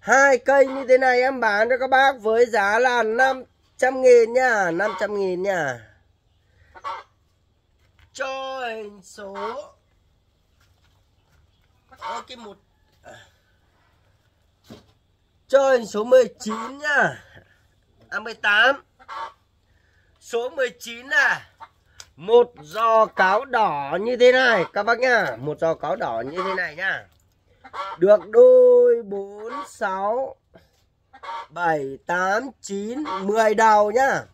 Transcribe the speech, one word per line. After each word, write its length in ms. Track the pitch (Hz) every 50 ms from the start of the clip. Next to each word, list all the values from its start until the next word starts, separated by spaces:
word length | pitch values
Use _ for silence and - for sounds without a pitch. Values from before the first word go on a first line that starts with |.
| _
Hai 340 | - 226 269 277 277 269 247
cây 280 | 262 - 269 277 269
như 180 | 269 262 269 269 233
thế 100 | 254 254
này 220 | 262 262 247 247
em 200 | 254 262 277 254
bán 280 | 233 220 202 202 220 233
cho 80 | 254 240
các 100 | 254 262
bác 300 | 269 262 269 269 277 254
với 260 | 196 214 220 226 240
giá 320 | 233 214 220 196 202 208 226
là 240 | 247 262 247 240 226
năm 420 | 220 220 233 262 262 262 262 247 _ _ _ _ _ _
trăm 260 | _ - 254 269 262 254
nghìn 300 | 254 247 240 233 220 233
nhá, 380 | 254 262 254 233 214 196 175
năm 200 | 165 170 196 214 202 -
trăm 140 | 214 196 208
nghìn 280 | 202 196 190 185 175 185
nhá. 380 | 196 190 180 156 139 127 117 107 _ _ _ _ _ _ _ _ _ _ _ _ _ _ _ _ _ _ - _ 277 320 - - _ _ _ _ _ _ _ _ _ _ _ _ _ _ _ _ _ _ _ _ _ _
Cho 480 | - 269 269 262 269 269 262 262 262
hình 400 | 254 240 220 220 214 208 208 208 175
số. 320 | - - - 208 196 196 202 202 220 233 269 - - _ _ _ _ _ _ _ _ _ _ _ _ _ _ _ _ _ _ _ _ _ _ _ _ _ _ _ _ _ _ _ _ _ _ _ _ _ _ _ _ _ _ _ _ 254 262
Ô, 240 | - - 233 240 233 _
cái 80 | 262
một. 200 | 240 233 208 196 196 _ _ _ _ _ _ _ _ _ - - - - _ _ _ _ _ _ _ _ _ _ _ _ _ _ _ _ _ _ _ _ _ _ _ _ _ _ _ _ _ - - _ _ _ _ _ _ _ _ _ _ _ _ _ _
Cho 220 | - 277 277 269
hình 160 | 262 247 233
số 180 | 190 - 208 214
mười 240 | 226 254 262 247 220 - _
chín 380 | - 214 214 220 226 247 269 285
nhá. 460 | 294 302 294 269 226 165 131 - - _ _ - _ _ _ _ _ _ _ _ _ _ _ _ _ _
À, 120 | - 196
mười 140 | 214 233 220
tám. 500 | - - 214 208 208 226 254 285 330 _ _ _ _ 254 _ - - - - - _ _ _ _ _ _ _ _ _ _ _ _ _ _ _ _ _
Số 300 | _ - - 233 240 254
mười 200 | 330 302 262 240
chín 380 | - _ - 240 233 233 247 269
này. 320 | 294 294 277 240 190 147 - _ _ _ 196 - _ _ _ _ _ _ - _ _
Một 360 | _ 151 190 226 240 240 - _ - 151
giò 440 | 151 160 208 226 226 226 226 220
cáo 380 | 208 - - 196 185 196 214 269
đỏ 540 | 269 247 233 220 190 156 143 143 139 151 180
như 160 | 202 233 254
thế 160 | 226 240 247 254
này 320 | 254 262 247 233 196 165 - _
các 100 | 196 202
bác 160 | 214 233 226
nhá. 380 | 247 262 247 226 190 147 120 107
Một 200 | 127 151 147 143
giò 140 | - 165 160
cáo 220 | - - 147 180
đỏ 260 | 240 214 143 117 113 117
như 160 | 131 151 180 185
thế 100 | 190 190
này 220 | 185 180 165 151
nhá. 280 | 156 185 196 170 131 107 95 _ _ _ _ _ _ _ _ _ _ _ - _ - 190 190 - -
Được 220 | 165 196 208 208 165 190
đôi 720 | 214 226 247 254 254 254 254 247 247 247 240 247 240 233 233
bốn, 500 | 196 196 202 196 196 202 208 214 226 247 262 - -
sáu, 680 | - - 226 202 190 190 196 202 226 247 269 269 - _ _ _ _ - _ _ _ _ _ _ _ _ _ _ _ - - - - - - _
bảy, 500 | 151 170 175 170 165 151 139 135 135 131 _
tám, 440 | - 175 180 185 190 196 220 254 277 226 _
chín, 440 | _ - 196 196 202 214 240 269 311 294 - 190 190
mười 320 | 196 208 220 226 214 214
đầu 360 | 208 220 220 214 214 208 208
nhá. 320 | 208 240 269 277 220 160 117 _